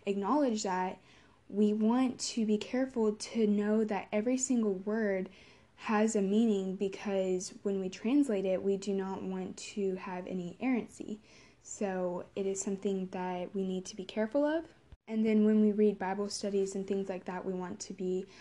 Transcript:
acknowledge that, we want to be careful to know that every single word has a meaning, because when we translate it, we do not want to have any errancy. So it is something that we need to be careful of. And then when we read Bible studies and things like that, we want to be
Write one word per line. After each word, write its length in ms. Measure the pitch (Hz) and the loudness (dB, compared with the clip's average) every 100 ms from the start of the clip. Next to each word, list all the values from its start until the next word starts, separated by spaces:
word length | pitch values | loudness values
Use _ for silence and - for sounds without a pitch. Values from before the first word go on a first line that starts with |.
acknowledge 580 | 202 202 196 285 277 214 | -4 -2 2 4 4 2
that, 340 | 208 185 185 - - - - _ - | 0 0 -2 -6 -16 -20 -20 _ -6
we 260 | 196 208 | 2 2
want 440 | 214 214 247 262 - | 4 4 4 2 0
to 280 | - - 214 | -6 -2 2
be 100 | 214 | 2
careful 560 | - 247 262 240 214 | 0 -2 -2 0 0
to 340 | 214 - 226 214 | 0 -4 0 2
know 380 | 208 208 220 | 4 2 2
that 240 | 220 196 - | 2 -2 -2
every 280 | 208 233 254 | -2 0 0
single 340 | - 240 214 | 2 2 2
word 560 | 190 202 220 208 190 185 - - - _ | 0 -2 0 2 0 -2 -8 -20 -20 _
has 420 | - - 214 220 214 | -12 -2 2 4 2
a 60 | |
meaning, 540 | 190 214 233 196 190 190 | 2 4 4 2 0 -4
because 760 | 196 - 208 196 190 185 185 - | -4 -4 -2 0 2 0 -2 -6
when 160 | 208 196 | -4 -2
we 120 | 190 | -4
translate 560 | - 220 294 277 202 190 | -4 2 4 4 2 2
it, 160 | 185 | 0
we 160 | 196 196 | 2 0
do 160 | 202 | 0
not 280 | 196 190 190 | -2 -2 -4
want 320 | 190 190 190 208 | -6 -6 -6 -10
to 360 | - 214 190 185 | -10 -2 -2 -2
have 300 | 190 180 185 | -6 -8 -6
any 300 | 185 175 - | -6 -6 -4
errancy. 580 | 247 240 - - - 214 - - - _ | 0 0 -2 -10 -10 -10 -12 -20 -20 _
So 600 | - - 202 185 180 175 - | -14 -6 -4 -2 -2 -4 -8
it 120 | - 196 | -4 -4
is 120 | 196 | -2
something 500 | - 196 202 190 185 | -4 -4 -2 -2 -4
that 440 | 185 185 180 180 | -4 -4 -4 -6
we 100 | 202 | -4
need 200 | 190 185 185 | -2 -4 -6
to 100 | - | -10
be 80 | |
careful 420 | 185 214 220 285 294 | -8 -2 0 2 2
of. 180 | 320 330 - - - - | 0 -4 -14 -20 -20 -6
And 180 | 220 220 | 0 4
then 180 | 214 | 6
when 160 | 214 214 | 6 6
we 120 | 214 | 6
read 260 | 208 214 202 | 6 4 4
Bible 320 | 185 196 202 | -2 -2 -4
studies 440 | - 208 202 196 | -4 -2 0 0
and 120 | 196 190 | -2 -2
things 240 | 196 196 | -2 -2
like 160 | 185 - | -6 -6
that, 180 | 180 | -6
we 80 | 190 | -4
want 280 | 185 180 208 | -4 -6 -8
to 120 | - | -10
be 320 | 190 185 185 196 - | -6 -4 -2 -4 -14